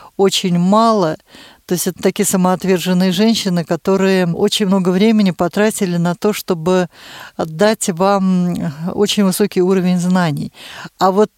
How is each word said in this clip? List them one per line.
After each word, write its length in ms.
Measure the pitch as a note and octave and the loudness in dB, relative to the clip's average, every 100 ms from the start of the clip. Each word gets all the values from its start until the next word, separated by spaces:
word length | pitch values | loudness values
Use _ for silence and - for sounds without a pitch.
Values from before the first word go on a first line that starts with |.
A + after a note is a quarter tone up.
| - - | -16 0
очень 420 | G3 - F#3+ F3 | 0 0 0 0
мало. 600 | F3+ G#3 A3+ G#3+ E3 D#3+ _ - - - - | 2 4 4 2 0 -4 _ -20 -20 -20 -6
То 80 | |
есть 120 | F3+ F#3 | -4 -4
это 160 | - | -2
такие 240 | F#3+ F#3+ G3 | -2 0 0
самоотверженные 840 | F#3+ F#3 F#3 F#3 F#3 F3+ F3+ F#3 | 2 2 0 0 -2 0 0 0
женщины, 520 | F3+ A3 A3 F#3+ F3 | 2 0 0 -2 -4
которые 600 | D#3+ F3 - F#3+ F#3+ F#3+ F3 | -2 -4 0 0 2 2 0
очень 400 | E3 G3+ - G3 | 0 -2 0 0
много 220 | G3 F#3 | 0 0
времени 420 | F#3 A3 G#3+ G3 | 2 2 4 2
потратили 680 | E3 F3 G#3 G#3+ - F#3+ F3 | 0 -2 0 0 0 -2 0
на 180 | E3+ F3 | -2 -2
то, 160 | G#3+ | -2
чтобы 560 | G3+ - F3+ D#3+ F#3 F3 - - - - - | -4 -4 -4 0 0 -2 -8 -20 -20 -16 -8
дать 520 | E3+ D#3 G#3 A3+ - | -8 0 0 0 -4
вам 640 | E3 F#3+ G3+ F#3+ F#3 F3 E3+ E3+ D3 E3+ | 0 0 2 2 0 0 -2 -6 -6 -8
очень 320 | - G3+ - | -2 -2 0
высокий 380 | G3 - G3+ - | 0 0 -2 0
уровень 380 | F3+ F#3+ F3+ F3+ | 2 2 2 0
знаний. 520 | F3 F#3 E3+ C#3+ - - - - - - | 2 2 0 -2 -6 -12 -20 -18 -18 -2
А 140 | F#3 | 0
вот 180 | F#3+ G#3+ | 2 0